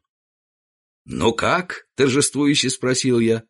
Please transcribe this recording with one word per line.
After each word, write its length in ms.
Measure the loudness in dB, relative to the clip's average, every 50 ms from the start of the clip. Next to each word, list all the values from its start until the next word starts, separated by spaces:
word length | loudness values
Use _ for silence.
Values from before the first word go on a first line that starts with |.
| _ _ _ _ _ _ _ _ _ _ _ _ _ _ _ _ _ _ _ _ _
"Ну 280 | -12 -6 -2 0 0 0
как?" 540 | 0 0 0 0 -2 -2 -6 -12 -16 -16 _ _
торжествующе 760 | 0 0 2 2 2 0 0 -2 0 0 0 2 0 0 -2
спросил 500 | -4 -4 -2 -2 -2 0 0 0 2 2
я. 240 | 2 2 0 0 -2